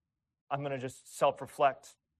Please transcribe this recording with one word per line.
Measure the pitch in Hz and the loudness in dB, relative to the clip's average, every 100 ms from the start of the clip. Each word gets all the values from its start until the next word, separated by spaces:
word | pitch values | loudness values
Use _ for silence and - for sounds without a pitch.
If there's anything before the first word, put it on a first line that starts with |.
| _ _ _ _ _ | _ _ _ _ _
I'm | 139 | -6
gonna | 143 135 | -4 -6
just | 127 - - - | -8 -12 -18 0
self-reflect, | 147 - 131 - 143 131 - _ _ _ | 0 0 -8 2 2 2 -8 _ _ _